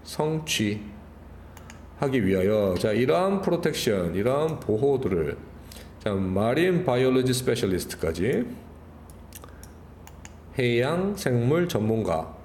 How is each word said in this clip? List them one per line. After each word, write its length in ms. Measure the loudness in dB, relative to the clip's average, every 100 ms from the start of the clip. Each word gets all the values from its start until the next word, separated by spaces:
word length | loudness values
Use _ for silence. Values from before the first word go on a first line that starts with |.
성취하기 760 | -12 -2 0 0 -2 0 0 0 -8 -16 -18 -18 -18 -18 -18 -18 -18 -18 -18 -4 0 2 4
위하여. 500 | 4 4 4 2 2
자, 140 | 2
이러한 500 | 2 4 4 2 2
프로텍션, 760 | 0 0 0 0 0 2 0 0
이러한 440 | 2 2 0 -2
보호들을. 800 | -2 2 2 2 2 0 0 -4 -10 -18 -18 -18 -18 -6
자, 140 | -2
마린 720 | 0 0 2 2 4 4 2
바이올로지 480 | 2 4 4 4 2
스페셜리스트까지. 1120 | 2 2 2 2 0 -4 -4 -2 0 0 0 -2 -8 -16 -20 -20 -20 -20 -20 -18 -18 -18 -18 -18 -18 -20 -20 -20 -18 -18 -18 -10 0
해양 580 | 2 4 2 2 0 0
생물 540 | 2 4 4 4 4
전문가. 680 | 2 2 2 2 0 -2 -12